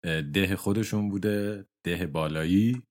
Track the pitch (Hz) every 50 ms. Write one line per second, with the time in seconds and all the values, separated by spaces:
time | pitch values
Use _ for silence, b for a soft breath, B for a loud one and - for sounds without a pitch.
0 | - 85 80 80 76 73 73 98 98 92 98 92 - 101 104 113 110 - - 107
1 | 104 104 98 101 92 107 104 104 101 104 107 101 95 _ _ _ _ 85 87 87
2 | 90 80 71 80 80 78 76 78 80 82 90 98 110 117 123 123 - _